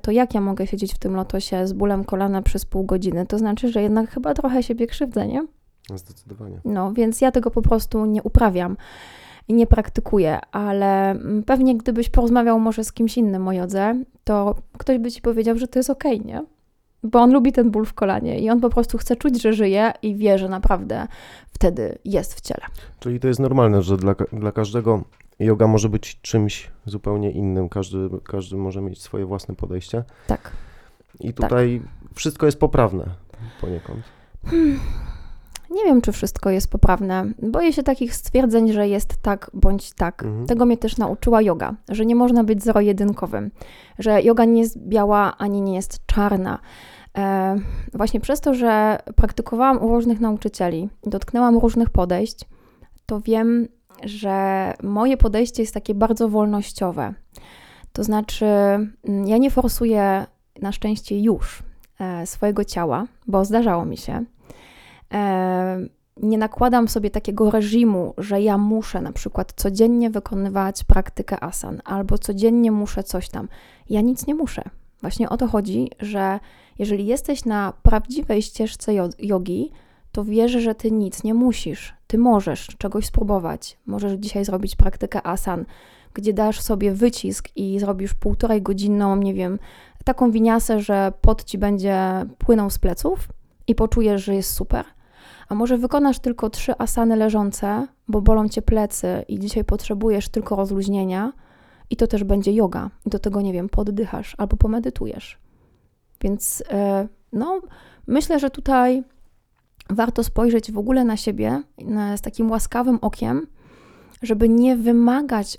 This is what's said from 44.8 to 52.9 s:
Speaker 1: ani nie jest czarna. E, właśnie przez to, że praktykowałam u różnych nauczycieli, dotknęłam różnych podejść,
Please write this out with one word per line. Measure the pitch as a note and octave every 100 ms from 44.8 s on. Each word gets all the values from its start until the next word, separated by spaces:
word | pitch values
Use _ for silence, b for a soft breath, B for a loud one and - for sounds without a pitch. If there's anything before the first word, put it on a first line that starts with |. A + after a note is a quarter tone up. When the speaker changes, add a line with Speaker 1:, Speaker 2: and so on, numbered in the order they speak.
| - G#3+ G3+ G#3 G3+ -
Speaker 1:
ani | G3+ G3+
nie | G3
jest | F#3 F#3+ - -
czarna. | - G3+ G3+ F#3 - B B B B B -
E, | G3 G3 F#3+ G3 B B B
właśnie | A3 G#3+ A3
przez | - C#4+
to, | D4
że | B3+ A#3 G#3+ G#3+ G#3+ - -
praktykowałam | - - - A#3 C4 C4
u | A3+
różnych | A#3 A#3 G#3+
nauczycieli, | A3 G#3+ G#3+ - F3 E3 G3 -
dotknęłam | G#3 G3 - A#3+ A#3+ A#3
różnych | A#3 A#3 A#3
podejść, | - F3+ F3+ A3 - - b b b b